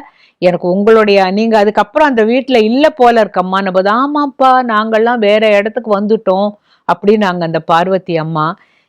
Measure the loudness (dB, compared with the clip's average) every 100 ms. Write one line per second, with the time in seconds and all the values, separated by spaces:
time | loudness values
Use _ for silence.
0 | -2 _ _ _ -2 0 -2 0 2 4
1 | 4 2 2 -2 0 2 2 0 -2 0
2 | 0 2 0 0 0 0 2 2 0 2
3 | 2 2 0 -2 -4 -2 -2 -2 0 -2
4 | -2 -2 -4 0 2 2 0 -2 -2 0
5 | 0 0 0 2 2 0 0 -6 -4 -4
6 | 0 -2 0 -2 -2 -6 _ _ -6 -4
7 | 0 0 0 -2 -4 -6 0 0 0 -2
8 | -2 -6 -4 -4 -4 -6 _ _